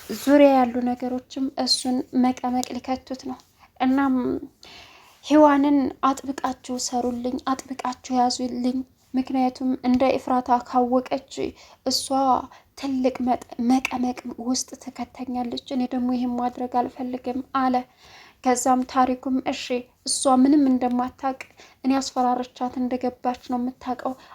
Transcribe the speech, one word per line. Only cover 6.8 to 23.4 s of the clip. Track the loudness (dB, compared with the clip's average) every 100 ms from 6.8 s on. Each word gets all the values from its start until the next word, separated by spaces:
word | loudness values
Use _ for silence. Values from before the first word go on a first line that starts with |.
ሰሩልኝ፣ | -4 -2 -2 -4 -4 -4 -4
አጥብቃችሁ | -4 -6 -8 -8 -8 -2
ያዙልኝ፣ | 2 2 0 -4 -2 -2 -2 -6 _ _
ምክንያቱም | -4 -2 0 0 0 -2 0
እንደ | 2 4 4
ኤፍራታ | 2 0 -2 2 0
ካወቀች | 2 0 2 2 0 -4 -6 -8 -8 -8 -20 -10 -4
እሷ | -4 -2 0 2 0 -2 -16 _ -10
ትልቅ | -4 0 0 0
መጥ-፣ | -2 -2 -4 -2
መቀመቅ | 2 2 0 -2 -4 -4 -10 -8
ውስጥ | -4 -4 -4 -12
ትከተኛለች፣ | -14 -12 -14 -12 -8 -6 -6 -8 -6
እኔ | -4 -2
ደግሞ | -2 0
ይህን | 0 -2
ማድረግ | -2 -4 -4 -2
አልፈልግም" | -2 -2 -6 -8 -8 -6 -8 -4
አለ። | -2 0 0 -4 _ -20 -20 -20 _
ከዛም | 0 2 2 2
ታሪኩም | 2 2 2 0 -2 -2 -2
"እሺ፣ | -6 -4 -6 -6 _
እሷ | -6 0 4 6
ምንም | 6 6
እንደማታውቅ | 4 2 0 -2 -4 -4 -6 -6 -12 -20 -20 _
እኔ | 0
አስፈራርቻት | 0 0 0 0 0 -4 -6 -6 -4
እንደገባች | -4 -2 -4 -4 -6 -6